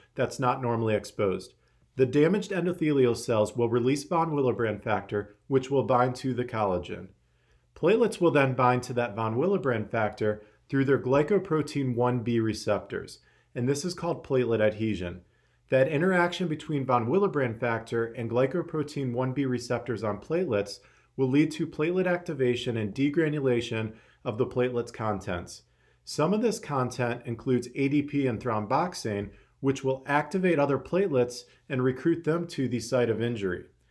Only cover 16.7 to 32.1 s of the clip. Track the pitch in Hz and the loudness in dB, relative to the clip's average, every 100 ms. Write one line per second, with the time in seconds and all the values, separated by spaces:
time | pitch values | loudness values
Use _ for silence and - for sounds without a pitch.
16.7 | 147 123 123 113 180 196 147 123 110 120 | -4 0 0 2 2 2 0 -2 -2 -2
17.7 | 113 113 117 113 127 113 117 131 175 170 | -2 -2 -4 -4 -4 -2 2 2 0 -4
18.7 | 160 143 143 131 120 131 131 135 120 - | -4 -6 -4 -4 -2 -2 -2 -2 -2 -2
19.7 | 120 - 107 107 101 - 165 180 104 101 | -4 -2 -4 -4 -4 -4 -2 0 0 -2
20.7 | - - _ _ - 131 143 156 - 156 | -8 -18 _ _ -2 2 4 2 0 -6
21.7 | - 156 185 180 175 175 143 123 117 127 | -2 -2 0 0 -2 -4 0 0 0 -2
22.7 | 113 110 104 143 165 156 147 135 120 117 | -4 -4 0 0 2 0 0 0 0 0
23.7 | 113 110 - - _ - 110 123 127 123 | -4 -4 -8 -20 _ -8 -2 -2 0 0
24.7 | 123 117 - 110 101 101 87 92 - - | -2 -6 -6 -4 -4 -4 -6 -6 -16 -20
25.7 | _ _ _ - - 160 214 233 - - | _ _ _ -10 -2 0 2 0 -2 -4
26.7 | 139 123 - 120 123 - 113 131 123 123 | -2 -2 -2 -4 -4 -6 -6 0 0 0
27.7 | 139 135 147 143 143 131 123 123 107 101 | -2 0 0 0 0 0 -2 -2 -4 0
28.7 | 135 180 - 113 101 101 - _ _ 135 | 0 0 -4 -4 -4 -6 -10 _ _ -2
29.7 | 135 131 131 - 147 147 190 185 156 143 | 0 -2 -4 0 0 0 0 2 4 2
30.7 | 135 - 175 196 135 120 - - _ - | 0 0 0 2 2 0 -2 -16 _ -6
31.7 | 131 131 131 170 | 0 0 0 0